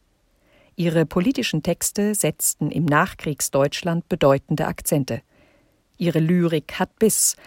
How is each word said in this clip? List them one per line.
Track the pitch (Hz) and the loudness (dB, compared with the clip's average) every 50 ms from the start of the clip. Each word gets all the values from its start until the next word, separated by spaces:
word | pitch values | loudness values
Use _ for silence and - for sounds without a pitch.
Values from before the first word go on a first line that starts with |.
| _ _ _ _ _ _ _ _ _ _ _ _ _ _ _ | _ _ _ _ _ _ _ _ _ _ _ _ _ _ _
Ihre | - 170 170 156 165 156 | -2 -2 2 2 2 2
politischen | - - 185 180 254 277 - - - - 156 | 2 0 0 0 0 0 0 -2 -2 -2 -2
Texte | - 175 170 - - - - 208 202 208 208 | -2 -2 -2 -2 -4 -4 -2 -2 -2 -2 0
setzten | - - 151 156 - - - - - 151 147 | 0 -2 -2 -2 -2 -4 -4 -4 -2 -4 -2
im | - - 175 | -2 0 0
Nachkriegsdeutschland | 147 147 151 180 - - - - 160 139 - - - - 139 139 147 - - - 175 165 170 - - | 2 4 4 2 2 -2 -6 -6 -6 -6 -4 -4 -2 2 2 2 2 0 -4 -4 -2 -2 -2 -4 -4
bedeutende | 185 - 151 139 135 139 - - 156 147 - | 0 2 4 4 4 4 2 -2 -2 -2 -2
Akzente. | - - - - - 165 143 131 - 120 - - _ _ _ _ _ _ _ _ _ _ _ _ _ _ | -4 -6 -6 -4 -2 0 0 0 -2 -4 -8 -8 _ _ _ _ _ _ _ _ _ _ _ _ _ _
Ihre | - 175 170 156 156 | -4 -2 0 2 2
Lyrik | 160 160 180 180 170 165 160 151 - - - - | 2 2 2 2 2 2 0 -2 -4 -6 -6 -6
hat | 185 - _ | -6 -6 _
Biss, | - 220 214 - - - - - - - | 0 2 2 2 2 0 -2 -2 -4 -12